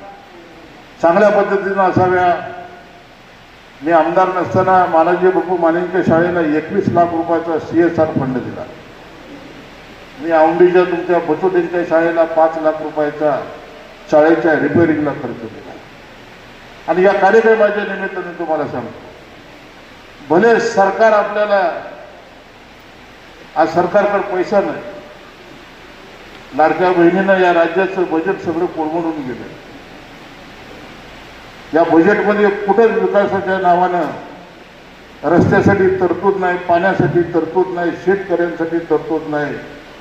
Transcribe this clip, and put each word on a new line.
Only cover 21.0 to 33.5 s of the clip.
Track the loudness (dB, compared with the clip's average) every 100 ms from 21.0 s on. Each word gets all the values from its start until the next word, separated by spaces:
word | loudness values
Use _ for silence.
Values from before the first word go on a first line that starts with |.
| 2
आपल्याला, | 2 0 -2 0 0 0 -4 -12 -18 -20 -20 -20 -20 -20 -20 -20 -20 -20 -20 -20 -20 -20 -20 -6 -2
आज | 0
सरकारकडे | 0 0 2 2 0 -2 -4
पैसा | -2 0
नाही, | -2 -6 -12 -16 -18 -20 -20 -20 -20 -20 -20 -20 -20 -20 -20 -20 -20 -20 -8 0
लाडक्या | 0 2 2
बहिणीनं | 4 4 4 2 2
या | 4
राज्याचं | 2 2 0 -2 -2 -2
बजेट | -2 -2 -4
सगळं | -4 -4 -4
कोलमडून | -4 -4 -4 -4 -6
गेलं. | -8 -10 -14 -18 -20 -20 -20 -20 -20 -20 -20 -20 -20 -20 -20 -20 -20 -20 -20 -20 -20 -20 -20 -20 -2
या | 0
बजेटमध्ये | 4 4 4 2 0 2 0
कुठंच | 0 0 2 2
विकासाच्या | 2 0 0 0 -2 -2